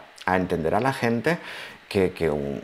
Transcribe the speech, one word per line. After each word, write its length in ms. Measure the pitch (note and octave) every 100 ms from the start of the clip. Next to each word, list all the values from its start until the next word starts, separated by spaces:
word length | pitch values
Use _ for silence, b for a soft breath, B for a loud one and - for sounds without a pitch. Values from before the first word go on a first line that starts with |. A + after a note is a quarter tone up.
| - -
a 100 | F#2 F#2
entender 380 | F2+ E2+ D#2+
a 40 | G2
la 140 | C3
gente 440 | C3 A#2 A#2 D3+ F3 B B B B -
que, 240 | G2+ F2+
que 180 | - D#2+
un, 320 | D2 C#2+ B1+